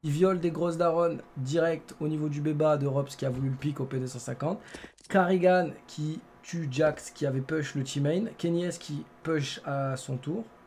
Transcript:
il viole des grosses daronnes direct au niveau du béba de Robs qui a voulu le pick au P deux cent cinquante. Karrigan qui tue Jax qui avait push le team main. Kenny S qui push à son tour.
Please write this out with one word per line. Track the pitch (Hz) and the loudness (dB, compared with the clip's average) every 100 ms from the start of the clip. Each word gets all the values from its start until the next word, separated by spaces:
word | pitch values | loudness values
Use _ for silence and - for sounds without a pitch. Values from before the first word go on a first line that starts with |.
il | 156 | -2
viole | 147 185 185 | 4 4 4
des | 170 | 0
grosses | 156 170 165 | 0 -2 2
daronnes | 170 165 170 - - - | 2 4 2 0 -8 -8
direct | 131 160 165 160 - - | -2 2 2 0 -6 -6
au | 151 | -4
niveau | 156 151 | -2 -2
du | 147 | -2
béba | 147 147 156 147 | -2 2 4 4
de | 139 | 2
Robs | 135 139 | 0 -2
qui | - 135 | -4 -4
a | |
voulu | 127 135 | 0 -2
le | 131 | -2
pick | 151 143 | -4 -2
au | 131 | -4
P | 135 | -4
deux | 127 | -4
cent | 123 | -8
cinquante. | 127 127 143 214 - - - _ - | -10 -4 -4 -4 -8 -18 -18 _ 0
Karrigan | 196 180 185 180 185 175 - - | 2 4 6 6 6 4 -4 -14
qui | - 151 156 - - | -6 -4 -4 -10 -20
tue | - 170 156 | -8 -4 -4
Jax | 127 156 147 - | 2 2 2 -10
qui | - 143 | -4 -2
avait | 131 | -2
push | 135 156 143 | -2 -2 -2
le | 143 | -4
team | 131 143 | -4 0
main. | 143 170 220 - | 0 2 -2 -2
Kenny | 170 170 | 0 0
S | 175 170 | 0 -6
qui | - 147 - - | -8 -10 -10 -12
push | - 160 139 - | -2 -2 -2 -6
à | - 139 135 131 | -6 -2 -2 -4
son | - 131 | -6 -6
tour. | 143 185 226 - | -4 -6 -8 -16